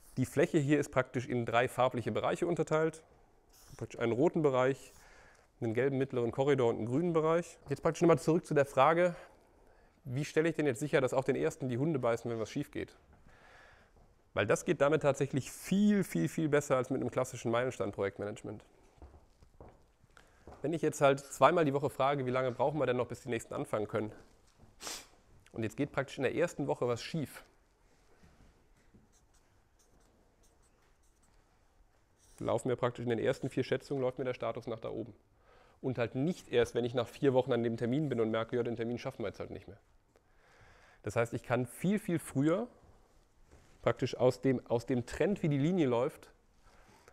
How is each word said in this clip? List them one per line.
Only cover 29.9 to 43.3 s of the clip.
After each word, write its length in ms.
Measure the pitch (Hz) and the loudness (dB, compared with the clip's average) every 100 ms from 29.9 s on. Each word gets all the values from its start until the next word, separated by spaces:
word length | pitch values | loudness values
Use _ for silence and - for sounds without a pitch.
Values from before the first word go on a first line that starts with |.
| _ _ _ _ _ _ _ _ _ _ _ _ _ _ - _ _ _ _ _ _ _ _ - - | _ _ _ _ _ _ _ _ _ _ _ _ _ _ -20 _ _ _ _ _ _ _ _ -20 -4
Laufen 300 | 113 110 127 | 0 0 0
wir 60 | 123 | 0
praktisch 280 | 120 117 | -2 -2
in 60 | 120 | -2
den 100 | 113 | 0
ersten 300 | 107 135 135 | 0 0 -2
vier 140 | - | -2
Schätzungen, 380 | 127 131 - 139 | -2 -2 -2 -2
läuft 160 | 127 127 | -2 -2
mir 80 | 127 | -6
der 80 | |
Status 340 | 123 117 117 117 | -4 -4 -6 -8
nach 120 | 113 | -8
da 100 | 120 | -8
oben. 240 | 104 110 - _ _ _ - - _ | -8 -10 -14 _ _ _ -20 -20 _
Und 160 | 135 123 | -4 -2
halt 180 | 117 131 | -2 0
nicht 340 | 151 180 - | -2 -2 0
erst, 260 | 120 113 120 | 2 2 2
wenn 80 | |
ich 100 | 120 | 0
nach 140 | 123 113 | -2 -4
vier 260 | - 139 | 0 2
Wochen 200 | 127 127 | 4 4
an 100 | 120 | 2
dem 140 | 117 113 | 0 -2
Termin 320 | 120 135 151 | -2 0 0
bin 100 | 120 | 0
und 120 | 110 | 0
merke, 260 | 113 113 120 | 0 0 -2
ja, 60 | |
den 120 | 120 117 | -2 -4
Termin 220 | 117 120 | -4 -6
schaffen 260 | 135 - | -8 -8
wir 40 | 101 | -8
jetzt 120 | - | -8
halt 120 | 92 | -10
nicht 160 | 90 - | -12 -14
mehr. 120 | 101 _ _ _ _ _ _ _ - - - - - | -20 _ _ _ _ _ _ _ -20 -20 -20 -20 -12
Das 120 | - 117 | -4 -2
heißt, 180 | 117 | -2
ich 100 | 135 | -4
kann 220 | - 123 127 | -2 -2 -2
viel, 340 | - 170 208 | -2 0 0
viel 200 | - 165 | 0 -4
früher 480 | - 135 147 185 240 - - - _ _ _ | -2 0 2 2 -2 -12 -20 -20 _ _ _